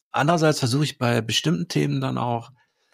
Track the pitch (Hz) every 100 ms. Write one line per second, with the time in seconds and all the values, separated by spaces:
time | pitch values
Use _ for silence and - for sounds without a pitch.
0 | _ 120 143 170 156 143 123 135 147 -
1 | 120 120 113 117 156 170 170 156 147 139
2 | 131 127 120 117 117 - _ _ _